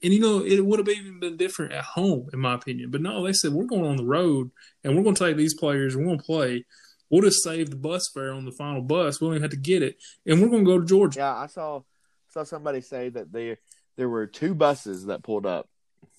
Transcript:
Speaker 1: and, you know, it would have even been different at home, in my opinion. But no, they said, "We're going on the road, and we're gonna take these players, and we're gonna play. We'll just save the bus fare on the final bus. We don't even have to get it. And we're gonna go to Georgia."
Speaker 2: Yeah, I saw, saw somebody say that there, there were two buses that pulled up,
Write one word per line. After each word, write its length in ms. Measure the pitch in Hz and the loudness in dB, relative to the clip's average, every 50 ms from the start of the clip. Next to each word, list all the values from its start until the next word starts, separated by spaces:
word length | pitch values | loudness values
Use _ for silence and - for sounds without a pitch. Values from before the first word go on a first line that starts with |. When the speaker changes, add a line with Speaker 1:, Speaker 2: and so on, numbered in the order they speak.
| - | 0
Speaker 1:
and, 100 | 180 190 | 2 4
you 80 | 208 | 6
know, 200 | 226 220 214 196 - | 6 4 4 2 2
it 160 | - 196 196 196 | 2 2 2 4
would 140 | 196 208 214 | 2 2 2
have 100 | 196 202 | 2 0
even 300 | 208 208 196 196 190 180 | -2 -4 -4 -14 -14 -10
been 180 | 180 175 165 165 | -10 -10 -4 -2
different 340 | 180 185 185 - 165 143 139 | -4 -4 -2 -6 -8 -8 -6
at 120 | 143 135 | -10 -10
home, 440 | - - 170 180 196 175 131 120 139 - | -8 -4 0 0 0 0 0 -4 -8 -6
in 40 | 131 | -4
my 140 | 135 127 123 | -2 -2 -2
opinion. 360 | 123 - - 127 123 123 123 | -4 -6 -8 -8 -8 -8 -6
But 100 | 123 147 | -6 -4
no, 240 | 160 185 214 208 180 | -4 -4 -4 -4 -2
they 80 | 190 196 | -2 0
said, 200 | 190 - 160 143 | 0 0 0 0
"We're 120 | 156 208 | -2 -2
going 220 | 247 254 196 170 | -2 -2 -2 0
on 100 | 151 143 | 0 -2
the 80 | 135 120 | -2 0
road, 460 | 120 139 160 180 175 151 135 127 123 - _ - - _ _ _ | 0 2 2 2 2 2 0 -2 -4 -8 _ -20 -20 _ _ _
and 100 | 147 135 | 0 2
we're 60 | 170 202 | 4 4
gonna 120 | 214 196 | 4 2
take 200 | - 190 175 156 | 2 2 0 2
these 180 | 151 151 160 151 | 2 0 0 0
players, 400 | - - 147 143 139 135 135 131 | -2 -2 0 0 0 0 -2 -2
and 100 | 131 147 | -2 -2
we're 80 | 180 175 | 0 -2
gonna 100 | 147 - | -2 -2
play. 440 | - 160 160 143 127 123 123 123 _ _ _ _ - _ _ _ _ | -2 -2 0 0 0 -2 -4 -6 _ _ _ _ -20 _ _ _ _
We'll 140 | - 175 202 | 4 6 6
just 200 | 202 190 - - | 6 4 4 0
save 260 | 170 160 165 165 147 | -2 -2 -4 -4 -4
the 60 | 135 | -6
bus 260 | 135 131 151 170 180 180 - - | -8 -6 -6 -4 -4 -6 -6 -8
fare 200 | 139 135 135 135 | -8 -8 -8 -8
on 120 | 135 131 | -8 -10
the 80 | 127 123 | -12 -12
final 300 | - 147 147 143 135 123 | -10 -8 -6 -6 -6 -2
bus. 380 | 131 151 180 175 147 139 - | 0 0 2 2 0 0 -2
We 60 | 160 165 | -2 -2
don't 60 | 160 | -2
even 60 | 151 147 | -2 -2
have 100 | 156 147 | -4 -4
to 40 | |
get 260 | 139 135 143 185 185 143 | -6 0 0 2 2 2
it. 140 | 127 - _ - - - _ _ | 0 -4 _ -20 -20 -20 _ _
And 160 | - 156 170 196 | 4 6 6 6
we're 60 | 240 | 6
gonna 160 | 240 226 202 | 6 4 4
go 160 | 180 185 180 | 6 4 4
to 40 | 170 | 4
Georgia." 360 | 165 190 190 202 170 139 139 | 6 6 6 6 6 2 0
Speaker 2:
Yeah, 140 | 139 139 131 | -2 -2 -2
I 100 | 110 139 | -4 -8
saw, 360 | 147 - - 160 151 147 139 131 _ _ _ _ _ _ _ _ _ | -10 -10 -10 -8 -8 -8 -10 -12 _ _ _ _ _ _ _ _ _
saw 120 | _ 160 156 | _ -10 -10
somebody 400 | - - 156 147 151 139 131 123 | -10 -10 -8 -6 -4 -6 -6 -6
say 260 | - 139 127 123 127 | -8 -10 -8 -8 -8
that 220 | 120 123 104 78 90 | -8 -10 -12 -10 -10
there, 240 | 117 117 117 113 - _ _ - _ _ _ _ | -8 -8 -8 -8 -10 _ _ -20 _ _ _ _
there 120 | - 127 123 | -6 -4 -2
were 180 | 117 113 110 | -2 -2 -4
two 280 | 101 - - - 165 190 | -6 -6 -4 -4 -2 0
buses 520 | 156 156 143 143 135 - 107 95 90 92 | 4 4 4 2 2 -4 -10 -10 -10 -8
that 160 | 98 98 - - | -8 -8 -8 -6
pulled 240 | - 110 104 98 | -6 -6 -4 -2
up, 220 | 98 90 82 - - _ _ _ _ _ _ _ _ _ | -4 -4 -4 -8 -10 _ _ _ _ _ _ _ _ _